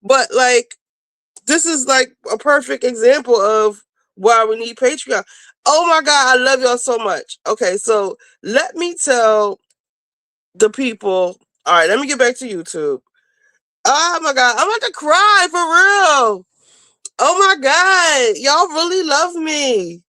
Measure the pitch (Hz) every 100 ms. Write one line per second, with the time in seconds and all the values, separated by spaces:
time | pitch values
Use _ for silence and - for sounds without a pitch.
0 | 202 262 247 240 254 240 - - _ _
1 | _ _ _ - - 311 330 311 254 262
2 | 254 _ - 214 285 294 254 269 247 233
3 | 233 285 254 233 202 220 214 208 _ _
4 | _ _ 190 226 220 226 233 233 254 -
5 | - 226 180 - - _ - 302 339 320
6 | 294 294 262 254 254 269 254 240 254 240
7 | 214 160 - - - 214 196 190 - 220
8 | 196 - _ _ - 233 359 330 349 339
9 | 302 247 226 214 208 190 _ _ _ _
10 | _ _ _ _ _ 180 214 214 262 220
11 | 202 185 180 185 _ _ - 175 165 220
12 | 277 277 247 247 254 190 160 170 151 131
13 | _ _ _ _ _ _ _ _ - 277
14 | 339 339 320 269 247 233 339 453 480 -
15 | 302 330 415 403 359 349 339 330 381 403
16 | 370 285 233 196 185 _ _ _ _ _
17 | - - 269 359 392 381 269 311 370 381
18 | 339 285 240 202 262 302 359 302 339 381
19 | 330 285 349 349 311 302 277 226 175 170